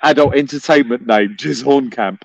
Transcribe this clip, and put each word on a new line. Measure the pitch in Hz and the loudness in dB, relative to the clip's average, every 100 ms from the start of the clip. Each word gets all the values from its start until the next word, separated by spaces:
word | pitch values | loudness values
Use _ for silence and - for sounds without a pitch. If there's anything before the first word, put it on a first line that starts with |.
adult | 139 139 147 | 2 2 2
entertainment | 143 139 143 - 151 120 123 120 | 2 -2 -6 0 2 2 -4 0
name? | 107 104 104 | 0 0 -4
Jiz | 151 127 | -8 -4
Hornkamp. | 135 139 123 110 98 98 | 0 0 0 -6 -6 -6